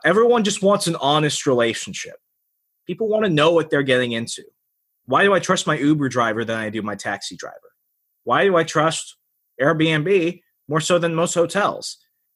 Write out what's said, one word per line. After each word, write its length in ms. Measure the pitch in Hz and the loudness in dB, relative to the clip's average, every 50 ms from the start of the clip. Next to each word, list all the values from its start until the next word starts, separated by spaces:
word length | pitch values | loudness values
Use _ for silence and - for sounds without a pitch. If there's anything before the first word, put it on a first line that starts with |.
| - | 0
everyone 400 | 151 180 208 233 240 240 240 214 | 2 2 4 4 4 4 2 2
just 180 | 208 208 - 185 | 0 -2 0 2
wants 240 | 196 202 196 - | 2 2 2 0
an 100 | 170 170 | -4 -6
honest 500 | - - 139 147 151 151 147 139 - - | -2 0 0 2 2 2 0 -2 -2 0
relationship. 680 | 147 131 120 117 117 110 - - - 92 - - - - - _ _ _ _ _ _ _ _ _ _ _ _ _ | 0 2 2 2 0 -2 -4 -8 -12 -12 -12 -14 -14 -18 -20 _ _ _ _ _ _ _ _ _ _ _ _ _
People 220 | - 180 - 220 214 | -12 -8 -6 -4 -2
want 160 | 214 214 220 | 0 0 0
to 60 | 202 | 2
know 220 | 165 147 147 165 175 | 2 4 4 4 4
what 180 | 165 151 156 | 4 2 2
they're 120 | 160 143 139 | 0 -2 2
getting 300 | 131 127 127 127 120 117 | 2 2 2 2 0 -2
into. 300 | 113 117 113 - - - - _ _ _ _ _ _ _ _ _ _ _ | -6 -6 -8 -10 -14 -14 -20 _ _ _ _ _ _ _ _ _ _ _
Why 180 | - 131 151 190 | -2 0 2 4
do 100 | 202 196 | 4 2
I 60 | 180 | 2
trust 260 | - - 185 180 - | 2 0 -2 -2 0
my 100 | 170 151 | -2 -2
Uber 320 | 135 131 147 156 151 143 131 | 0 2 2 2 2 0 -2
driver 360 | 127 123 117 113 107 110 117 | -2 0 -2 0 -2 -4 -4
than 140 | 107 113 113 | -4 -4 -6
I 120 | 110 107 | -6 -6
do 100 | 104 113 | -6 -6
my 140 | 104 104 104 | -6 -6 -8
taxi 420 | 101 - 113 101 98 - - 95 | -8 -6 -6 -6 -6 -8 -12 -14
driver? 220 | 85 - - - - _ - _ _ _ _ _ _ _ _ _ _ _ | -12 -14 -16 -16 -18 _ -20 _ _ _ _ _ _ _ _ _ _ _
Why 200 | 117 120 147 175 | -2 0 2 2
do 120 | 202 185 | 4 4
I 60 | 170 160 | 2 0
trust 520 | 156 - 160 151 160 160 - - - - _ _ _ _ _ _ _ _ - | 2 0 2 2 2 0 -2 -10 -14 -20 _ _ _ _ _ _ _ _ 0
Airbnb 800 | 127 147 165 156 160 160 160 151 147 180 202 190 165 165 175 - _ _ _ _ _ - | 2 2 2 2 2 2 2 0 0 2 2 2 2 0 -4 -6 _ _ _ _ _ -4
more 120 | 147 160 | -2 -2
so 180 | 156 - 180 175 | 0 2 0 2
than 160 | 165 170 165 | 2 0 0
most 200 | 160 170 175 - | 0 -2 -2 0
hotels? 640 | 175 170 165 - 196 208 165 85 - - - - _ _ _ _ _ _ _ _ | 0 -2 0 0 -2 -2 -2 -4 -6 -12 -14 -16 _ _ _ _ _ _ _ _